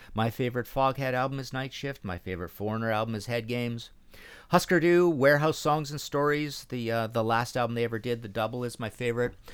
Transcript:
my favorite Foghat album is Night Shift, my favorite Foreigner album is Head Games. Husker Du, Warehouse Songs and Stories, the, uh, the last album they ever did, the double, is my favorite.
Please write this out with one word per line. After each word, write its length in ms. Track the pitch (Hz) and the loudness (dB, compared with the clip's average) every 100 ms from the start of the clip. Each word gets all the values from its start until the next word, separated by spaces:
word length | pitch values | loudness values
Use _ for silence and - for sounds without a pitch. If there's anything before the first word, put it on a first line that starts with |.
| - | -8
my 160 | 107 113 | -2 -2
favorite 380 | - 123 123 117 | 0 -2 -2 -4
Foghat 460 | 139 135 131 131 | 0 0 0 -2
album 260 | 127 135 135 | -2 -2 -4
is 140 | 127 | -6
Night 200 | 131 135 | -8 -8
Shift, 320 | - 139 135 | -8 -8 -8
my 140 | 98 90 | -8 -8
favorite 320 | - 92 85 | -6 -8 -8
Foreigner 400 | - 104 110 113 | -6 -4 -2 0
album 240 | 107 113 | 0 -2
is 120 | 110 101 | -4 -4
Head 200 | 117 113 | -6 -2
Games. 440 | 120 120 117 - - - - - - - | -4 -2 -6 -10 -20 -20 -20 -20 -20 2
Husker 320 | 175 - 180 | 2 4 4
Du, 280 | 170 175 180 | 6 6 6
Warehouse 480 | 151 135 147 156 151 | 6 6 6 4 2
Songs 340 | 156 156 143 | 0 0 -2
and 100 | 147 | -8
Stories, 640 | - 147 147 147 151 139 - | -4 0 2 0 -2 -8 -8
the, 220 | 127 113 | -6 -2
uh, 160 | 117 110 | -2 0
the 180 | 117 | 0
last 320 | 110 113 117 127 | 2 0 0 -2
album 180 | 120 | -2
they 100 | 117 | 0
ever 140 | 117 113 | -2 -2
did, 220 | 123 117 | -4 -4
the 80 | 113 | -4
double, 360 | 107 110 123 | -4 -4 -2
is 140 | 120 - | -6 -6
my 120 | 110 | -8
favorite. 440 | - 123 117 120 - - | -4 -4 0 -2 -2 -18